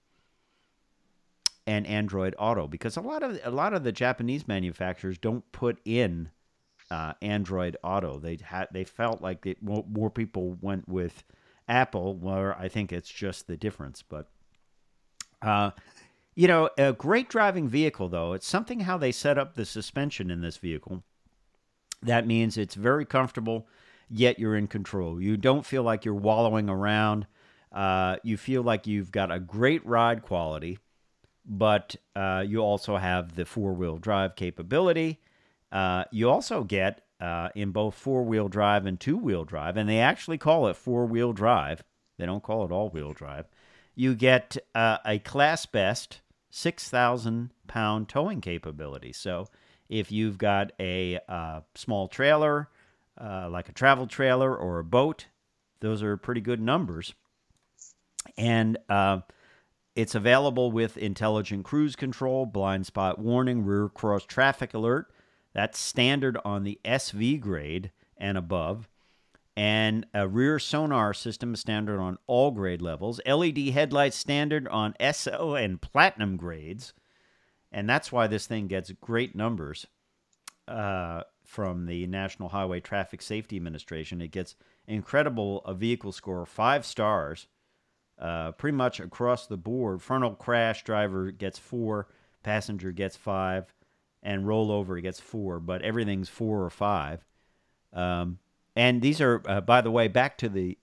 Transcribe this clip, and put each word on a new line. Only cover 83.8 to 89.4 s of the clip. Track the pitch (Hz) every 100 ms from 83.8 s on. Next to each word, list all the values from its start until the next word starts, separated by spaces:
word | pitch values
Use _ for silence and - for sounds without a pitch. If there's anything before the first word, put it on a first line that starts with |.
| - 82 78 87
It | 85
gets | 92 87 - _ _ -
incredible, | 107 - 143 151 117 101 98
uh, | -
vehicle | 92 113 120 101
score, | 92 - 90 87
five | - 113 143 -
stars, | - 107 104 73 80 - _ _ _ _ _ _ -
uh, | 82 82 80
pretty | 82 147 143
much | 127 -
across | 87 - 120 123